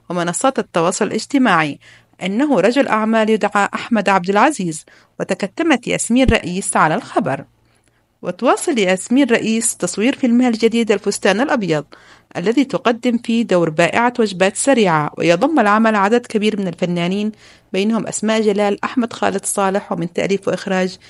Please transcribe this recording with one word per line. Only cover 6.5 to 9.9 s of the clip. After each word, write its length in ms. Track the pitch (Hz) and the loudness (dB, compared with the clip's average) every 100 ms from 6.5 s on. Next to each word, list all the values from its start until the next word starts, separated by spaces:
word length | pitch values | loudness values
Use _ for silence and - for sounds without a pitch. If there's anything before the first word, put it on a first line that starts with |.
| 180 - 220 | -6 -4 0
على 180 | 160 180 | 2 0
الخبر. 500 | - 339 165 135 - _ _ _ _ _ _ _ | -2 -4 -2 -6 -8 _ _ _ _ _ _ _
وتواصل 580 | - 180 247 440 - 247 | -10 -2 0 0 0 0
ياسمين 480 | 180 185 - 254 262 | 2 0 0 2 2
رئيس 480 | 233 214 226 226 - | 2 0 -2 -2 -4
تصوير 380 | 175 | -6